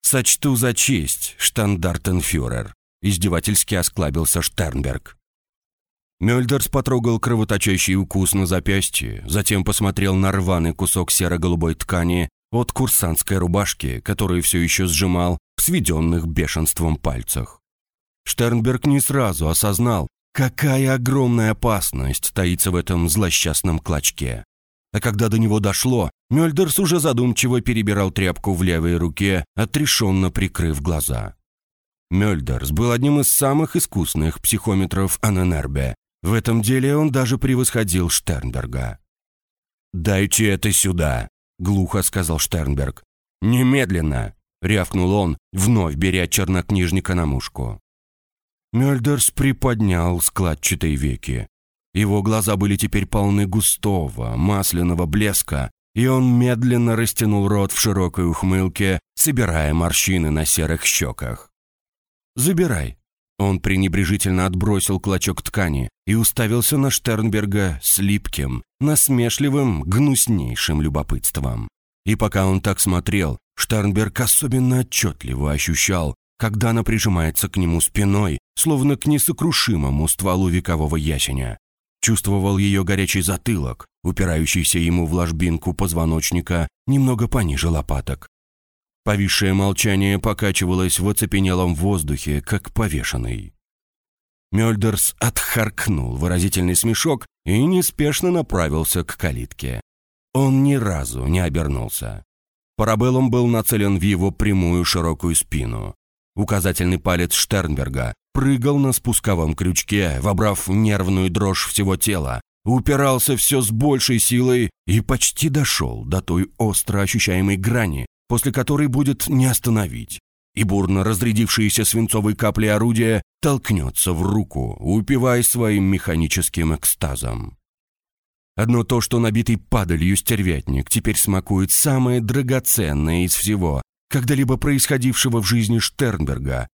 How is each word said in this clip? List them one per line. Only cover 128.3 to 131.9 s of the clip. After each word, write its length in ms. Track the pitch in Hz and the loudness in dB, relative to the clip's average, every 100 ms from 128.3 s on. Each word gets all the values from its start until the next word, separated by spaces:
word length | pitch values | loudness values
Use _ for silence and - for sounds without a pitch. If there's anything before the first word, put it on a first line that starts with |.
| _ _ - | _ _ -2
Одно 260 | 113 120 | 2 2
то, 160 | 113 123 | 2 0
что 200 | - 120 | 0 0
набитый 380 | 117 107 117 113 | 2 2 2 0
падалью 580 | - 120 90 85 87 98 | 0 -2 0 2 2 0
стервятник 720 | - 113 92 76 - 67 - | 0 0 0 -2 -2 -4 0
теперь 280 | - - 107 | -2 0 0
смакует 540 | - 95 - 98 95 | 0 0 0 0 2
самое 480 | - 156 | 2 2